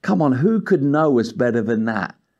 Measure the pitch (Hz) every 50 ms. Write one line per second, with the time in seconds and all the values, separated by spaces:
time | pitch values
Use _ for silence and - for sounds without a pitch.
0 | - - 202 180 156 139 131 127 156 214 226 214 185 - 196 151 135 143 143 151
1 | 160 151 131 120 113 117 113 104 123 120 113 120 107 110 117 110 110 113 113 101
2 | 87 - - _ _ _ _